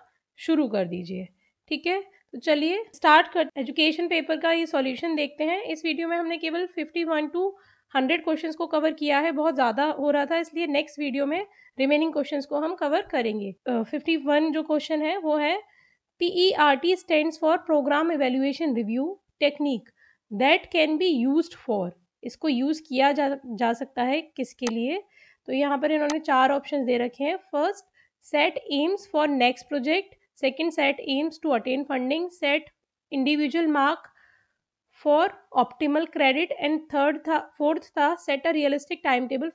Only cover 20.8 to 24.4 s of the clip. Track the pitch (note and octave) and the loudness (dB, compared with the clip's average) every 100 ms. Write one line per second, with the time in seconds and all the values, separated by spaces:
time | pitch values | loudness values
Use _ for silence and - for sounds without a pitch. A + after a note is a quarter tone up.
20.8 | D4+ D#4 F#4 C#4+ B3 D4 E4 - - G#3 | 0 2 2 2 2 2 0 -8 -4 -4
21.8 | F3+ - _ _ A#3+ - D#4+ B3 C4+ D#4 | -4 -8 _ _ -14 -6 -2 0 0 -2
22.8 | - B3+ C#4 C#4+ C#4 C#4 C4 G#3+ A#3 A#3 | -4 2 2 2 -2 -2 -8 -4 -2 -2
23.8 | C4+ - B3 D4 D#4+ - | -6 -4 -2 -2 -4 -8